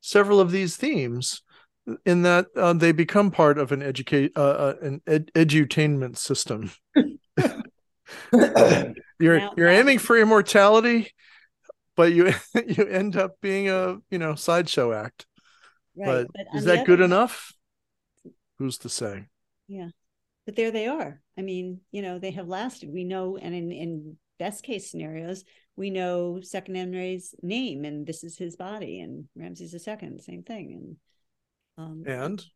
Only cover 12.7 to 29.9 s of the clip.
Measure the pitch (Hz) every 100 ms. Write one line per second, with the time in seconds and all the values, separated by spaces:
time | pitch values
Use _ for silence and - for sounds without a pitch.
12.7 | 170 208 190 208 196 190 190 202 190 196
13.7 | 190 185 190 _ 185 160 151 - 170 170
14.7 | - 123 110 107 _ - _ _ _ _
15.7 | _ _ - 196 127 120 - 202 143 156
16.7 | 175 - 180 185 180 240 - - _ _
17.7 | _ _ _ _ _ - _ _ _ 135
18.7 | 123 120 - 113 98 101 _ _ _ _
19.7 | 196 170 _ _ _ _ _ - 208 226
20.7 | 220 220 311 156 143 _ - 190 185 185
21.7 | 180 _ 202 196 180 190 185 175 185 240
22.7 | - - 151 180 190 185 196 180 175 170
23.7 | 175 170 165 151 160 _ _ 175 208 -
24.7 | 214 - 165 156 160 165 190 _ _ _
25.7 | - 196 190 180 180 175 175 185 196 190
26.7 | 185 180 185 185 185 - - 175 220 262
27.7 | 139 147 147 147 160 170 165 180 170 185
28.7 | 214 165 87 85 135 156 - 165 175 175
29.7 | 170 170